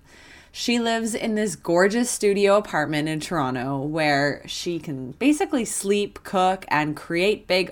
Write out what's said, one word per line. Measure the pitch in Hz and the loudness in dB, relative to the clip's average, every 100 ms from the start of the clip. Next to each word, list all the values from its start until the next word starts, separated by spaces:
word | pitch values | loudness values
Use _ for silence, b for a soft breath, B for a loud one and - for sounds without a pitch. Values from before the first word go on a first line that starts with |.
| B B B B B | B B B B B
She | - - 240 | -8 -2 0
lives | 233 226 226 226 | 0 -2 -2 -4
in | 226 214 | -4 -2
this | 214 160 | -2 -4
gorgeous | - 170 196 226 240 | 0 4 4 4 0
studio | - 208 202 196 202 | 0 2 4 4 4
apartment | 208 165 147 151 156 | 2 -2 -2 -2 -2
in | 156 | -4
Toronto | 151 170 131 127 127 139 | -4 -2 -2 -2 -4 -4
where | 147 160 151 143 143 - - | -4 0 2 2 2 -2 -8
she | - - 170 | -8 -6 -6
can | 156 135 127 | -6 -10 -10
basically | 139 262 302 - 294 | 0 2 2 0 -2
sleep, | 220 - 196 208 202 - - | -2 -4 0 0 0 -6 -4
cook, | 190 185 190 - | 2 2 0 0
and | 147 151 147 | 0 0 -4
create | - 170 190 214 - | -4 0 2 0 0
big | 185 185 | 0 0